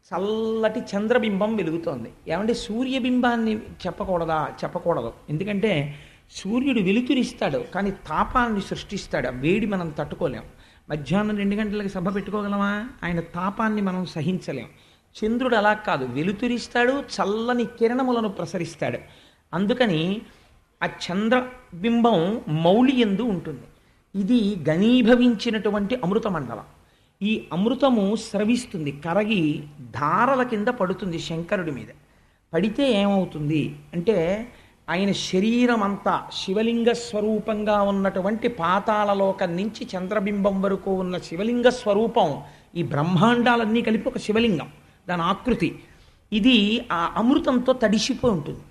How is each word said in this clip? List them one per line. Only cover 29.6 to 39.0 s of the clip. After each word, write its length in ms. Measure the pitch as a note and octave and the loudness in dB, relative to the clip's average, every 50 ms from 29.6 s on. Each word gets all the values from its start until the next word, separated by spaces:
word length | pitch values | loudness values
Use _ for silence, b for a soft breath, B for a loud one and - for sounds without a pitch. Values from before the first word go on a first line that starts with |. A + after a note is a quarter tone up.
| - - - - | -6 -12 -16 -18
ధారల 600 | C3 A#2 A2 A#2 C#3 D3 E3 F#3+ A#3 B3+ C#4 B3+ B3 | -18 -12 -6 -2 0 0 2 4 4 4 4 2 2
కింద 260 | B3 A#3 G#3+ G#3 G#3 | 0 0 -2 0 0
పడుతుంది 500 | - - F#3+ F3+ F#3+ F#3+ G#3+ F#3+ E3 E3 | 0 0 0 -2 -2 -4 -4 -6 -6 -6
శంకరుడి 520 | C#3+ D3 E3 D#3+ E3+ E3+ G#3+ G3+ F3+ D#3 | -6 -6 -6 -6 -4 -2 -2 -2 -2 -4
మీద. 160 | C#3+ A#2+ G#2+ G#2+ - _ b b b b b b b b b b - | -6 -8 -10 -14 -18 _ b b b b b b b b b b -2
పడితే 380 | D#3+ E3+ A3 G#3 - C#4+ C4+ A#3 | 0 0 0 2 2 2 4 4
ఏమవుతుంది 840 | G3 G3+ G3+ G3+ G3 F3+ E3 - D#3 D3+ D3 D#3 D#3 C#3 - - - - - - | 4 4 4 4 2 2 0 -4 -4 -2 0 0 0 0 -2 -4 -10 -18 -8 -6
అంటే, 540 | F3 E3+ E3 A3 F#3 D#3+ E3 F#3+ G#3+ A#3 B3 B B B B B B B - | -4 0 2 2 2 2 0 0 -2 -4 -10 B B B B B B B -4
ఆయన 220 | D#3+ F3 G3 G3+ F#3+ | -2 0 2 0 0
శరీరం 720 | - - - - F#3 F#3+ A3 A3+ A#3+ B3 B3 A#3+ A3+ G3+ | -2 -4 0 0 2 2 4 4 4 4 4 4 2 2
అంతా 400 | G3+ G3+ F#3+ - G3+ F3+ D#3 - - - | 0 -2 -2 -2 -2 -2 -2 -4 -8 -12
శివలింగ 600 | - - - F#3+ G#3 A3 A3+ A#3 A#3 A#3 A#3 A#3 | -10 -6 -2 -2 0 0 0 0 2 2 2 2
స్వరూపంగా 880 | A#3 - - - G#3 G#3 G#3+ A3 G#3+ G#3 - A3 G#3 G#3 G#3 G#3 G#3 G3+ | 0 -4 -6 -4 -2 0 0 0 0 -2 -2 -4 -2 0 0 2 2 2
ఉన్నటువంటి 640 | G3+ G3+ G3 F#3+ G3 F#3+ G3 F3+ G3 A3 A3 - A#3+ | 2 2 2 0 0 0 0 -2 -2 -2 0 -2 -2
పాతాళ 640 | - - E3+ E3+ F3+ G3+ G3 - G#3+ G#3 | -2 0 0 2 2 2 2 0 0 2